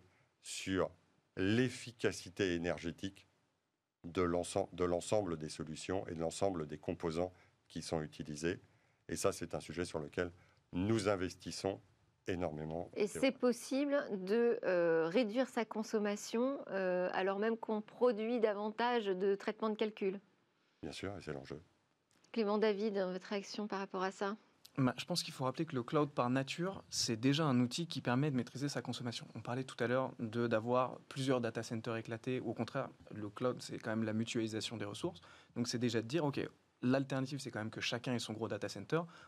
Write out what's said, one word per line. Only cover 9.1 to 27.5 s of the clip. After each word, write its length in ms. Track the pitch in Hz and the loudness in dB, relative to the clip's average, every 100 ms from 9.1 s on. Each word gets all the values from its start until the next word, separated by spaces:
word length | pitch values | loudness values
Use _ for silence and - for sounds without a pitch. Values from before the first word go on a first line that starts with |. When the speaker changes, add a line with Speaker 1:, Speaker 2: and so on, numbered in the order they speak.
| - | 0
Speaker 1:
ça, 160 | 98 | 0
c'est 240 | - 82 80 | 0 -4 -6
un 40 | |
sujet 240 | - 82 | -4 -4
sur 140 | 90 80 | -2 -4
lequel 340 | 71 92 87 - - _ _ | -2 -2 -2 -4 -20 _ _
nous 360 | 90 101 113 98 | 0 2 4 4
investissons 720 | 95 90 - 117 - 95 107 - _ _ _ - | 2 0 -4 -10 -4 -4 -4 -10 _ _ _ -4
énormément. 600 | 90 87 76 78 82 - - | -2 -2 -2 -4 -4 -4 -2
Speaker 2:
Et 120 | 202 | -2
Speaker 1:
C'est 120 | - | 2
Speaker 2:
c'est 100 | 262 | 0
Speaker 1:
vrai. 80 | - | 4
Speaker 2:
possible 580 | 247 233 - 269 285 285 - 190 185 | 2 0 -2 -2 2 0 0 -4 0
de, 340 | 233 233 - | 4 4 2
euh, 460 | - 175 170 165 165 | 2 4 6 4 4
réduire 360 | 226 214 247 254 | 2 2 2 0
sa 180 | 240 220 | 0 -2
consommation, 920 | 214 214 220 208 208 - 226 262 277 - | -4 0 0 0 -2 -2 2 2 0 -4
euh, 400 | 190 185 180 180 | 0 2 2 2
alors 260 | - 190 196 | 2 2 2
même 180 | 220 226 | 2 0
qu'on 240 | - 214 | -2 -2
produit 580 | - - 247 208 220 240 | -4 2 4 4 0 4
davantage 640 | 220 202 214 214 240 240 202 | 4 2 -2 0 2 4 2
de 300 | 180 196 196 | 4 4 4
traitements 340 | 220 - 220 | 0 0 0
de 60 | 208 | 2
calcul ? 440 | 220 214 196 196 - _ _ _ _ _ | 0 2 0 0 -8 _ _ _ _ _
Speaker 1:
Bien 100 | 80 | -8
sûr, 200 | - 95 92 | -6 -6 -6
et 40 | |
c'est 120 | 76 | -6
l'enjeu. 280 | 69 67 73 - _ _ _ _ _ _ | -8 -8 -12 -12 _ _ _ _ _ _
Speaker 2:
Clément 260 | 233 202 208 | -2 2 4
David, 400 | 220 196 220 196 | 4 4 0 0
votre 300 | 185 180 - | 0 -4 -4
réaction 400 | 202 - - 214 | -4 -4 -6 -4
par 120 | 196 | -4
rapport 240 | 196 190 | -4 -2
à 80 | 190 | -2
ça ? 260 | 190 202 214 - _ - - | 0 -4 -4 -10 _ -8 2
Speaker 3:
Bah, 160 | 127 - | 2 2
je 60 | |
pense 200 | - 175 | -2 -2
qu'il 100 | - | -2
faut 100 | - | -2
rappeler 220 | 131 127 160 | -2 -2 -2
que 100 | 131 | -2
le 80 | |
cloud, 280 | 120 151 143 | 0 2 2
par 180 | 139 123 | 2 2
nature, 540 | 131 135 - 185 196 - | 2 0 -2 -4 -6 -6
c'est 300 | - - 110 | -2 0 2
déjà 240 | 131 147 | 4 4
un 160 | 156 | 4